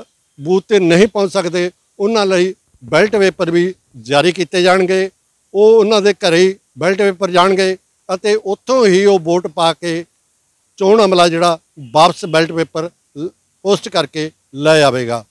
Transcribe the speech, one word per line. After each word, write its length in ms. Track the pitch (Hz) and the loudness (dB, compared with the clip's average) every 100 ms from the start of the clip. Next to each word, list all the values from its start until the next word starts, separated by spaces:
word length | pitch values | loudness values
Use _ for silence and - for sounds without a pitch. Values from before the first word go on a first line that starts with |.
| 214 _ _ - | -4 _ _ -12
ਬੂਥ 220 | 143 185 | -2 -2
'ਤੇ 160 | - 208 | 0 0
ਨਹੀਂ 280 | 180 170 208 | 2 4 2
ਪਹੁੰਚ 260 | 208 196 | 0 -4
ਸਕਦੇ, 380 | 196 175 175 175 - _ - | -2 -4 -4 -6 -8 _ -6
ਉਹਨਾਂ 280 | 202 226 196 | -4 0 0
ਲਈ 280 | 190 185 185 _ _ | 0 -2 -4 _ _
ਬੈਲਟ 320 | 120 151 208 214 | -4 0 0 2
ਪੇਪਰ 340 | 190 170 175 | 0 -2 -2
ਵੀ 240 | 170 180 185 _ 135 | -2 -2 -6 _ -18
ਜਾਰੀ 320 | 113 143 160 | -4 0 0
ਕੀਤੇ 300 | 180 175 185 | -2 -4 -2
ਜਾਣਗੇ। 480 | 180 185 180 190 190 - _ _ _ | 2 2 0 -2 -4 -8 _ _ _
ਉਹ 260 | 196 214 226 | 0 4 4
ਉਹਨਾਂ 220 | 208 220 | 4 2
ਦੇ 100 | 196 | 0
ਘਰੇ 240 | 196 190 165 | 0 0 2
ਹੀ 180 | 185 196 _ - | 0 -2 _ -6
ਬੈਲਟ 200 | 160 190 | -4 0
ਪੇਪਰ 320 | 202 180 190 | -2 -2 -2
ਜਾਣਗੇ 460 | 180 190 190 190 185 _ _ - | 2 2 2 -2 -4 _ _ -10
ਅਤੇ 200 | 185 214 | -6 -4
ਉੱਥੋਂ 520 | 214 196 202 - 262 220 | -4 -4 -8 -4 0 2
ਹੀ 180 | 185 | 2
ਉਹ 140 | 202 196 | 2 2
ਵੋਟ 280 | 160 175 180 | 0 -4 -4
ਪਾ 260 | 151 165 | -4 -2
ਕੇ 320 | 160 175 165 170 _ _ _ _ _ _ - | -2 -6 -8 -10 _ _ _ _ _ _ -4
ਚੋਣ 280 | 190 220 | 2 4
ਅਮਲਾ 240 | 202 180 175 | 4 2 2
ਜਿਹੜਾ 300 | 165 175 165 _ - 131 | 2 -2 -2 _ -20 -4
ਵਾਪਸ 320 | 139 170 170 | 2 2 2
ਬੈਲਟ 280 | 190 156 160 | -4 -2 -2
ਪੇਪਰ 380 | 165 160 160 165 - _ 147 | -2 -6 -6 -10 -12 _ -14
ਲ-, 100 | 170 - _ _ | -14 -14 _ _
ਪੋਸਟ 260 | 190 196 226 | -4 -4 -2
ਕਰਕੇ 420 | 185 151 160 156 - _ | -6 -6 -6 -10 -12 _
ਲੈ 280 | 135 147 156 | -4 2 4
ਆਵੇਗਾ। 420 | 139 123 120 117 107 | 2 0 -4 -8 -10